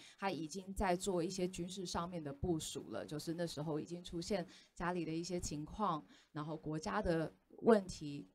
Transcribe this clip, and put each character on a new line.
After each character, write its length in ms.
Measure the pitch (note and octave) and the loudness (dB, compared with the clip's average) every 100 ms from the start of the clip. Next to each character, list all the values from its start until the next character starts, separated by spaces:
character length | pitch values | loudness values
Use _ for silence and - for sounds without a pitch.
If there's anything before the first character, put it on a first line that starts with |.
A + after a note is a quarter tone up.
| - - | -8 -4
他 120 | G3 | -2
已 160 | D3 D3+ | -2 -4
经 260 | G3 F#3+ | -6 -6
在 200 | F#3+ G3 | 0 2
做 300 | F3+ G3+ F3 | 2 2 2
一 60 | F3+ | 2
些 180 | F#3+ F3+ | 0 -2
军 180 | F3+ F3 | -2 -6
事 200 | G3 F3 | -4 -4
上 200 | F#3+ F3+ | -2 -2
面 140 | F3 | -4
的 80 | D3 | -6
部 300 | C#3 F#3 D#3+ | -2 2 2
署 300 | - - - | 0 -6 -6
了， 160 | G2+ G2 | -6 -4
就 120 | D3+ | -6
是 140 | E3+ | -4
那 140 | E3 E3 | -2 -2
时 160 | - | -2
候 180 | D#3+ D3+ | -2 -2
已 40 | |
经 200 | - F3 | -2 -8
出 160 | F3 F3 | -6 -6
现 260 | F3 G3 F3 - - | 0 0 -2 -8 -16
家 180 | - F3 | -4 0
里 140 | F3+ D#3+ | 0 0
的 40 | |
一 140 | D#3+ | -2
些 160 | F3 F3+ | -2 -2
情 240 | - D3 | -2 -4
况， 400 | D3+ - G3 D#3 - - - | -4 0 2 2 -2 -20 -10
然 140 | D3+ | -6
后 100 | D#3 | -4
国 240 | D#3+ D#3 D#3 | -4 -2 -2
家 220 | G3+ G3 | 0 0
的 320 | F#3 E3 D#3 - _ - | 4 4 2 -6 _ 4
问 220 | - G#3+ F#3 | 8 8 8
题 420 | - D3 C#3+ F3+ | -8 -6 -6 -8